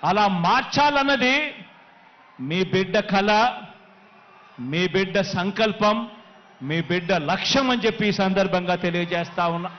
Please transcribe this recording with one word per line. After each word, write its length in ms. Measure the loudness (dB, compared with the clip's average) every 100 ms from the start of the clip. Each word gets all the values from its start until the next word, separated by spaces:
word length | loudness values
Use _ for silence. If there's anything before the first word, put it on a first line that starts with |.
| 2
అలా 160 | 2 2 2 2
మార్చాలన్నది 880 | 2 2 2 4 4 2 2 2 2 -2 -8 -20 -20 -20 -20 -20 -20 -20 -12
మీ 220 | -4 -2 0
బిడ్డ 240 | 0 0 0 0
కల, 180 | 0 2 2 2 -2 -14 -20 -20 -20 -20 -20 -20 -20 -20 -12 -6
మీ 100 | -2 0
బిడ్డ 220 | 0 0 0 -2 -2
సంకల్పం, 600 | -4 0 -2 2 2 0 -4 -14 -20 -20 -20 -12
మీ 160 | -4 -4 -2
బిడ్డ 220 | -2 0 -2 0
లక్ష్యం 360 | -2 0 0 2
అని 140 | 0 0
చెప్పి 200 | 0 -2
ఈ 100 | 0
సందర్భంగా 520 | 0 2 2 0 0 -2
తెలియజేస్తా 600 | 0 -2 -2 -4 -4 -2 -2 -2
ఉన్నా. 140 | -6